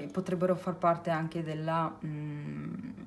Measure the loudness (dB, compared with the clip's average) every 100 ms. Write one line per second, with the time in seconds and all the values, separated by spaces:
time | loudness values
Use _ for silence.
0 | 0 -4 0 2 4 4 0 4 4 4
1 | 2 2 0 -2 -2 -2 0 2 0 -2
2 | -6 -4 -4 -6 -6 -6 -6 -6 -8 -10